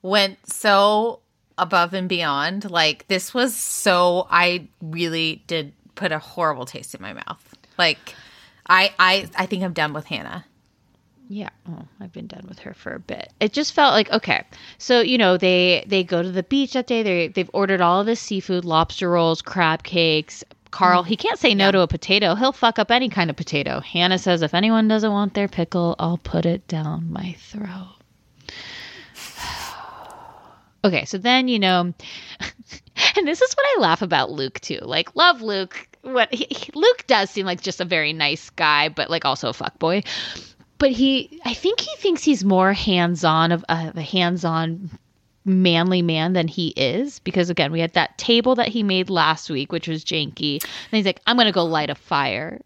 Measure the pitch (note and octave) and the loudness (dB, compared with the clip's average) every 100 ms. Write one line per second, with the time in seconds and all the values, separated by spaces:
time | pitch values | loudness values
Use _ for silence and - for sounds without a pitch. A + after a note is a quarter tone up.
0 | F#3 G3+ G3 G3 - - G#3+ G3 G3+ G#3+ | 2 2 2 -4 -12 -2 4 6 6 4
1 | A3+ - _ _ _ - F3+ F#3 E3+ F#3+ | 0 -6 _ _ _ -6 0 2 2 -2
2 | F#3 F3+ D#3+ C#3+ D#3 F#3+ G3+ E3+ D#3 D3+ | -4 -2 -2 -2 -2 -4 -2 2 2 0
3 | - F#3+ - B3+ B3 A3 - - G#3 F3+ | -4 -4 -2 -2 -2 -2 -6 -2 2 4
4 | F3+ F3+ - E3+ F3+ F3+ D3+ _ D#3+ E3 | 4 2 2 2 2 0 -8 _ -10 -6
5 | E3+ E3 D#3+ D#3 - E3 C#3+ _ _ - | -4 -2 -4 -6 -6 -6 -6 _ _ -8
6 | F#3+ D#3 - - D#3+ C3+ B2 - - - | -4 -4 -8 -2 -2 -2 -10 -14 -16 -16
7 | G2 - - - _ - _ - E3+ D3 | -14 -14 -14 -16 _ -20 _ -2 0 0
8 | - - - - - _ - F#3 G3 - | -10 -20 -20 -20 -20 _ 2 4 4 4
9 | F#3 G3 - - F#3 F#3+ F#3 E3 D3+ D3+ | 4 4 -2 -6 -4 -2 -4 -2 -2 -4
10 | - B2+ C#2+ E3+ - _ _ _ _ _ | -10 -10 -10 -14 -16 _ _ _ _ _
11 | _ _ B3+ G3+ - _ F3 E3+ D#3 _ | _ _ -14 -12 -12 _ -18 -16 -18 _
12 | F#3+ - - - F#3 F#3 - - - - | -18 -16 -16 -18 -20 -18 -18 -16 -14 -14
13 | - - - _ G#3+ C#4+ D4+ - C#4+ G#3+ | -12 -14 -14 _ -2 -2 -2 4 4 4
14 | G#3+ A3 - - - - - - - B3 | 2 -2 0 -2 -2 -20 -20 -16 2 2
15 | A3+ B3+ G3 F3+ F#3 F3+ F3+ E3+ - G3 | 4 4 4 4 4 4 4 2 2 0
16 | F3 F3 F3+ F#3 F#3 C4+ C4+ C4 B3 A#3 | 2 0 0 -4 0 0 0 -2 -2 0
17 | G#3+ F3 E3 - E3+ - G3 F#3+ F3 F3+ | 2 0 0 -2 -2 0 2 4 4 4
18 | G#3 A#3 - G3 - F3+ F3 D#3+ E3 - | 2 -2 -2 -6 -2 -4 2 2 2 -2
19 | F3+ F3 E3 E3 - F#3+ E3 D#3+ - F3+ | 0 2 2 0 -4 0 0 0 -2 0
20 | E3 D#3 D#3 - - - _ - F3+ F3+ | 2 2 -2 -16 -20 -20 _ 2 6 6
21 | F3 G#3+ G#4 - B3+ G3+ G3 G3 E3+ D#3+ | 2 -2 -2 0 2 4 4 4 2 -2
22 | - F3 F#3+ F#3+ C4 - A#3+ A3+ G#3 A#3+ | 0 2 2 2 0 2 0 2 2 2
23 | B3+ G3 E3 C#3+ D#3+ D3 C#3 C3 - E3+ | 0 -2 -2 -2 -4 -4 -2 -6 -4 0
24 | F3+ F#3 F#3 F3 D#3 E3+ A3 A3+ A3 A3 | 2 2 2 0 2 0 2 4 4 2
25 | G#3+ G3+ G3+ G#3 G3+ - E3 F3+ E3+ - | 2 0 0 -2 -2 -2 -2 0 0 0
26 | E3 E3+ - E3 E3+ F3+ - D#3+ D#3 D#3+ | -2 -2 -2 0 0 -2 -4 -6 -4 -6
27 | E3 D#3+ F3+ E3 - G#3+ G3+ F#3 F#3 _ | -6 -8 -8 -12 -16 -12 -12 -12 -18 _
28 | _ _ _ _ - - - - - - | _ _ _ _ -18 -18 -16 -16 -18 -20
29 | - - - - - - - - - - | -20 -20 -18 -12 -12 -10 -12 -14 -16 -18
30 | - - - - - - _ _ G#3 D#3+ | -20 -20 -20 -20 -20 -20 _ _ 0 0
31 | - G3 A3+ B3+ B3+ A3+ F#3+ F3+ F3 - | -4 -4 0 2 2 2 2 2 0 -6
32 | - - - - - - - - _ - | -16 -18 -18 -14 -14 -14 -20 -20 _ 0
33 | - - D#4 E4 B4+ - C#5+ A#4+ F3+ E3 | 0 2 0 0 0 2 2 2 2 2
34 | F#3+ D#3 C3 D3 C3 - - D3 - D3+ | 0 0 0 -4 -6 -8 -10 -10 -4 -4
35 | E3+ - F4 C4+ A3 G3 F#3+ - - _ | -4 2 4 4 -2 -4 -6 -10 -20 _
36 | - B3+ A3 A#3+ - - - D4 G#4+ A#4+ | -4 0 0 -2 -6 -8 -10 2 2 2
37 | - A3+ G3 - F#3+ F3+ G3 - F3+ F3 | 2 2 2 -4 -4 -4 -6 -6 -2 0
38 | D3+ D#3+ D3 D#3 - - D#3 D3 D#3 D#3 | 0 0 -2 -2 -10 0 2 4 2 -2
39 | - E3 C#3+ C#3 B2 A2 - _ D#3+ F#3+ | -2 0 -2 -2 -4 -4 -8 _ 0 0
40 | - - - - - _ _ _ C#4 A#3 | -4 -10 -10 -12 -18 _ _ _ 2 4
41 | C4+ C4 F#3+ D#4+ A#3+ A#3 F4+ A#4+ D#5 D5+ | 2 2 -4 -10 -8 -2 -2 -2 -4 -4
42 | G4+ E4 D4+ A#3+ F#3+ F#3 F#3 G3 - F3+ | -2 0 2 2 2 4 4 2 0 0
43 | E3+ E3+ E3+ D#3+ E3 E3+ - E3 D#3+ - | 0 0 2 2 2 0 -2 -4 -4 -10
44 | D3+ F#3 F3 F3+ E3+ D#3+ E3 E3+ F#3+ - | -4 0 0 0 -2 -2 -4 -6 -12 -16
45 | _ _ _ _ F#3+ F#3 F3+ E3 F3+ F#3 | _ _ _ _ 0 4 6 4 4 2
46 | E3+ D#3+ E3 F#3 E3 E3+ E3 - C3 E3+ | 2 0 2 0 0 -2 -4 0 0 0
47 | C#4+ - - F#3+ F3 E3+ C#3+ E3 E3 F3+ | -4 -6 -4 0 0 0 0 0 0 0
48 | D3+ - - A#3 A#3+ B3 A#3 A3+ G3+ F#3 | -2 -4 2 2 4 2 0 0 0 0
49 | F#3 F#3 D#3 D#3+ - C#3+ C#3 E3+ E3 D#3+ | 0 2 2 0 -4 -6 -4 -6 -6 -6
50 | - D#3+ D3+ - D3+ C#3+ - - - A3 | -4 -4 -6 -6 -4 -4 -8 -12 -4 0
51 | G3 - - B3 A3 F#3 E3+ D#3+ D3 D3 | 0 -2 0 2 2 2 0 0 -2 -8
52 | _ D3 C3+ G2+ D#3+ - | _ -2 0 -4 -8 -12